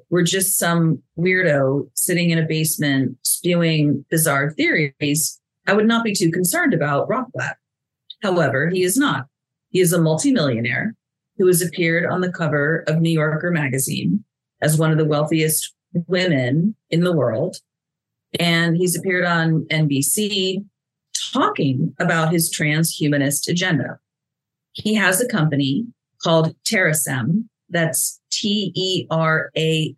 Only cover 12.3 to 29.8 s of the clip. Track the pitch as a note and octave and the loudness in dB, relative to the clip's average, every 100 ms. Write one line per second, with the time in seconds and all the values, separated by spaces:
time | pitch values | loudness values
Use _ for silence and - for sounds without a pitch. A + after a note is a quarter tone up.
12.3 | F3 D#3+ D3 C#3+ D#3+ - D#3+ E3 D#3+ D3+ | -2 -2 0 0 -2 0 0 2 2 0
13.3 | D#3 F3 E3+ C#3+ C3 C3 C3+ B2+ G3+ - | -2 -2 -2 -2 -2 -4 -4 -2 -2 -4
14.3 | _ _ - D3+ D#3 D#3+ D#3 D#3 D3 D3+ | _ _ -4 0 2 2 2 2 0 0
15.3 | D#3+ D#3 D#3 - _ _ F3 E3 F3+ F#3 | 0 0 -2 -6 _ _ -6 -2 0 2
16.3 | C#3 B2 D3 G3 A3 - D#3+ F3 E3 B2 | 0 0 2 0 -2 -4 0 2 2 0
17.3 | A2 F3+ F#3+ _ _ _ _ _ _ _ | 0 -4 -6 _ _ _ _ _ _ _
18.3 | - E3+ E3+ E3+ E3+ F3+ E3+ F#3+ F3+ F3 | -4 0 2 2 2 0 0 -2 0 2
19.3 | E3 D#3+ D#3+ - D#3 D#3 C3+ C#3+ - G#3 | 2 2 0 0 0 2 0 0 0 -2
20.3 | G3+ F#3 F#3+ G3+ _ _ _ _ - - | -2 -2 -4 -8 _ _ _ _ -10 -4
21.3 | B3+ G#4 - C#3 C3 D#3+ - F3 E3 D#3+ | 0 0 0 -2 0 -2 -2 0 0 2
22.3 | E3+ D#3+ - D3+ D3+ D#3+ - D3+ C#3+ C#3 | 0 0 -2 0 0 0 0 0 2 0
23.3 | C#3 - F3 F#3 D3+ A#2+ - _ _ _ | -2 -2 -2 0 -2 -4 -10 _ _ _
24.3 | _ _ _ _ - G#3 A3 F#3+ F#3+ B3 | _ _ _ _ -8 -2 2 2 2 0
25.3 | G#3+ D#3 C#3+ C#3 E3 A#3 - _ - F3+ | 0 0 0 0 -2 -4 -12 _ -6 0
26.3 | E3 D#3+ - - G#3+ F3 D3+ - C3 A#2 | 2 2 -2 -2 0 0 0 -2 -4 0
27.3 | F#3+ A3+ _ - E3+ D#3+ - - - - | -2 -2 _ -6 -2 -2 -2 -4 -8 -8
28.3 | - G#3 G#3 F#3+ D#3+ F#3 F3+ B2 D#3+ D#3+ | -4 -2 -2 -2 -4 -4 -4 -2 0 0
29.3 | D#3 - - D#3+ D#3+ | 0 -2 -2 0 0